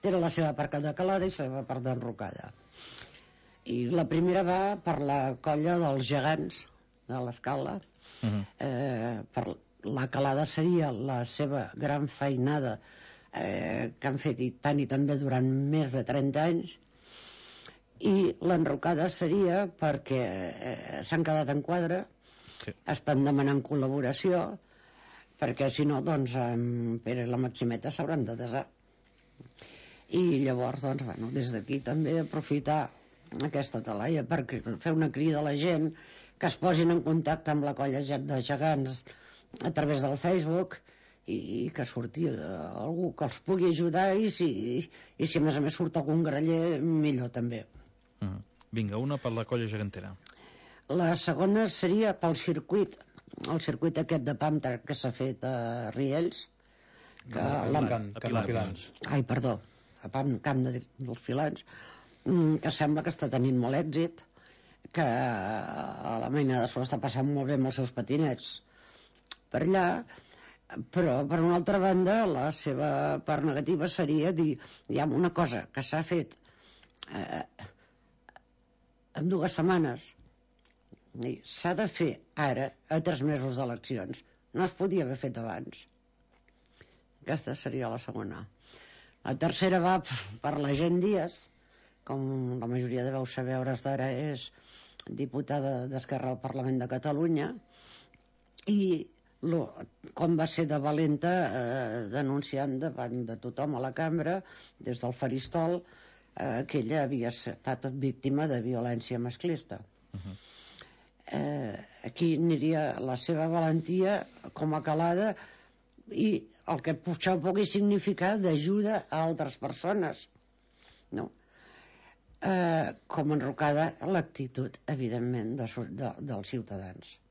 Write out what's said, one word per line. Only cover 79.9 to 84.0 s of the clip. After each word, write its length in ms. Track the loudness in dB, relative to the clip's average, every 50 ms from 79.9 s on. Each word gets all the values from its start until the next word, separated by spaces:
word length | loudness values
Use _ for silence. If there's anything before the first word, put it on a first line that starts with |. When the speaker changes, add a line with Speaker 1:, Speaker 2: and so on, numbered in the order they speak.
| 0 -6 -10 -16 -20 _ -20 -20 _ _ _ _ _ _ _ _ _ _ _ _ -20 _ _ _ _ -8
Speaker 1:
i 160 | -6 -6 -6 -6
s'ha 320 | -10 -12 -10 -4 -2 0 0
de 100 | 2 0 -2
fer 240 | 0 0 0 0 0 -4 _ _ _
ara, 340 | 0 0 0 2 0 -2 -4 -6 _ _
a 160 | _ -2 0
tres 200 | 0 0 0 0
mesos 360 | 0 0 0 0 0 -2 -2 -2
d'eleccions, 600 | -2 -2 -4 -6 -6 -6 -6 -4